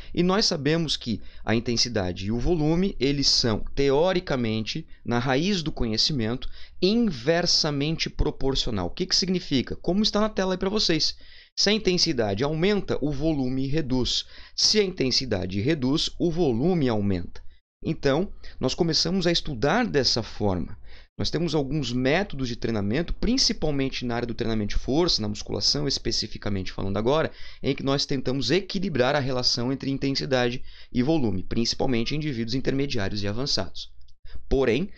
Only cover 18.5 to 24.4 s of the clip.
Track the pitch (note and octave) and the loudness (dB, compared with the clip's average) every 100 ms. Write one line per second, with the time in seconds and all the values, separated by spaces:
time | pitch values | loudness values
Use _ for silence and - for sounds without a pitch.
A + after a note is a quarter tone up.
18.5 | - B2+ - E3+ D3+ E3 F#3+ F3 E3+ - | -4 -2 0 0 0 0 0 2 0 -2
19.5 | A#2+ C#3+ G#3+ A3 C#3 A#2 B2 A2+ - G#2 | 0 2 2 2 2 2 0 -2 -2 0
20.5 | F2 - - - - - - G2 D3+ E3+ | 0 -4 -8 -12 -14 -12 -4 -2 0 0
21.5 | D3+ C3 C#3 G#2+ B2 C3 E3 G3+ C#3 B2+ | 0 0 -2 -2 0 2 2 0 -4 -4
22.5 | A#2 A#2 A2 G2+ C3+ E3 - F#3+ C4 - | -2 -2 0 0 0 -2 0 2 2 2
23.5 | - D3+ C#3 C3+ - B2 A#2+ A#2 G#2+ | 0 0 0 -2 -2 -2 -2 -2 -2